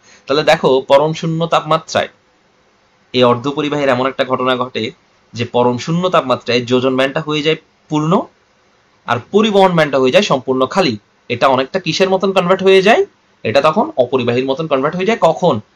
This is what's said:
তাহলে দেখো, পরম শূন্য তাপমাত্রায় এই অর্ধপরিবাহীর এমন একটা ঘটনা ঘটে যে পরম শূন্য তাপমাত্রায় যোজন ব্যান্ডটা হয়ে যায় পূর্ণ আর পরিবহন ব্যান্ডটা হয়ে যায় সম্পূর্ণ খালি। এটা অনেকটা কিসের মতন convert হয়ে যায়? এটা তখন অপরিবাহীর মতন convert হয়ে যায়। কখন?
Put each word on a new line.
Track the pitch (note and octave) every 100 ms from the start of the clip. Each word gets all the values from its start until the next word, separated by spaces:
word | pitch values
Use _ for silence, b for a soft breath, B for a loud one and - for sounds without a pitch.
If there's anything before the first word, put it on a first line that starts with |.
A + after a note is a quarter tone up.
| b b -
তাহলে | C#3+
দেখো, | D3 D#3+ D#3+ C3
পরম | C3+ C#3 D3+
শূন্য | D#3+ E3 D#3+ E3
তাপমাত্রায় | D#3+ D3+ D#3+ - G2+ - _ _ _ _ _ _ _ _ _ _
এই | B2+
অর্ধপরিবাহীর | B2 A#2+ C3+ C#3+ D3 D3 C3+
এমন | B2 C3
একটা | C3 B2+
ঘটনা | B2+ B2+ B2+
ঘটে | B2+ A2+ A2 - _ _ _
যে | A2 A2+
পরম | B2 A#2+ B2
শূন্য | - E3 F3+
তাপমাত্রায় | E3+ C3 B2 - A#2+
যোজন | A#2+ B2+ C3 B2+
ব্যান্ডটা | C3+ D3+
হয়ে | D3+ D3+
যায় | D3 D#3+ _ _ -
পূর্ণ | D3+ D#3 G3+ - _ _ _ _ _ _ _ -
আর | A#2+ -
পরিবহন | G3+ A3 G3 F#3+ F3
ব্যান্ডটা | D3+ C3+
হয়ে | C3
যায় | D#3+
সম্পূর্ণ | G#3 C#3+ B2 C3 C3
খালি। | G3 E3 G#2+ _ _ -
এটা | A#2 C#3
অনেকটা | B2+ C3 F#3
কিসের | E3 D3+ F#3+
মতন | F#3 G3
convert | F#3+ F3 F#3
হয়ে | F#3+ F#3+
যায়? | F#3 D4+ G4+ _ _ _
এটা | - B2+
তখন | D3+ D#3+ C#4+ -
অপরিবাহীর | A#2+ C3 A#2+ A#2+ C3+
মতন | C#3+ D#3+
convert | C3+ C#3+ F3+
হয়ে | F#3+
যায়। | A3+
কখন? | E3 D#3 F3 A#2 -